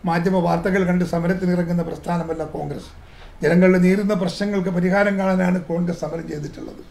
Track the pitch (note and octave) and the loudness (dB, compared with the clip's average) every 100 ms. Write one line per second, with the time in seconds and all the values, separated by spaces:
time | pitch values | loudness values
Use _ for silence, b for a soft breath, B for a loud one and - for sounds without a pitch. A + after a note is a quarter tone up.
0 | F#3 E3+ F3+ F#3 E3+ E3+ G3 F#3+ F3+ F3+ | 0 0 2 2 2 0 0 0 2 0
1 | E3+ E3+ F3 F#3 F3+ F3 E3+ F3 E3 - | 0 0 0 0 0 0 0 -2 -2 -6
2 | - E3+ E3 D#3+ D3+ D3+ D3 - - - | -4 -4 -2 -6 -6 -6 -8 -8 -12 -20
3 | B B B B D3+ F3 F#3 F#3 F3+ G3 | B B B B 4 6 6 6 4 4
4 | G3+ G3+ F3+ - G3+ G3+ F#3 F3+ F3+ G3 | 2 0 -2 -2 -2 -2 -2 0 2 2
5 | G#3 G3 F#3+ F#3 F3+ F3+ F3 E3+ F3 E3+ | 2 2 0 2 2 0 -2 -2 -2 -4
6 | D#3 E3 E3 D3+ D3 - - - - | -6 -8 -8 -8 -10 -12 -14 -16 -20